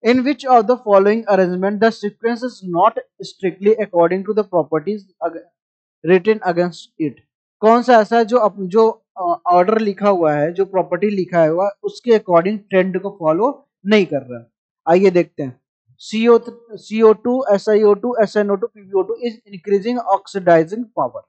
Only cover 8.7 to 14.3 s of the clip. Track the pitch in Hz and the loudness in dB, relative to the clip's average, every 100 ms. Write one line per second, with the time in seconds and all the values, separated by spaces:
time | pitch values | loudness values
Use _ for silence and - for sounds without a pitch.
8.7 | 202 220 220 _ - 180 175 175 175 180 | 2 2 0 _ -8 -6 -4 0 2 2
9.7 | 220 214 190 202 190 160 147 151 175 190 | 0 -2 -2 0 2 0 0 -2 -2 -4
10.7 | 190 170 175 208 202 175 180 160 165 202 | -2 -4 -2 -2 -4 -2 2 2 2 -4
11.7 | 202 - - 240 220 190 170 180 214 _ | -4 -12 -8 0 0 2 0 0 -6 _
12.7 | 190 185 180 196 196 160 165 240 277 _ | 0 0 -4 -8 -6 -2 0 -2 -4 _
13.7 | _ 190 214 165 147 123 | _ 0 0 2 -4 -8